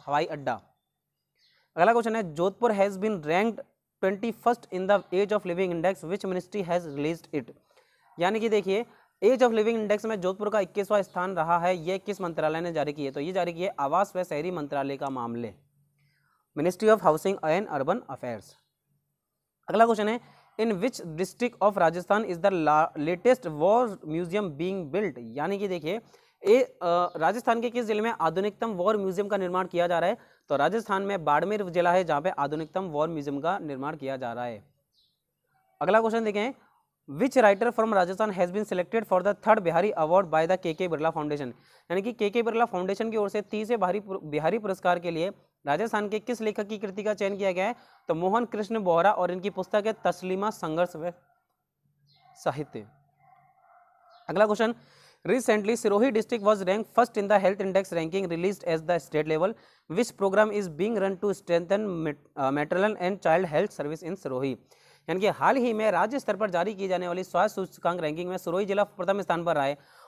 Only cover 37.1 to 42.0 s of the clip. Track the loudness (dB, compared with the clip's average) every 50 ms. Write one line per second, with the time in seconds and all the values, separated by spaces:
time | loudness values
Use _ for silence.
37.1 | -4 -2 -2 2 4 6 6 6 6 6 2 0 0 0 0 2 2 2 2 2
38.1 | 0 -2 -2 -2 0 0 0 0 0 -4 -4 -2 -2 -4 -2 -2 -2 -4 0 2
39.1 | 0 2 2 2 0 2 4 4 4 6 4 2 2 2 2 2 0 0 2 4
40.1 | 4 4 4 4 2 2 2 2 0 0 0 -4 -4 -2 -2 -2 -2 -2 -2 -2
41.1 | -2 -2 -4 -4 -4 -4 -4 -8 -10 -12 _ _ _ _ _ -4 -4 -2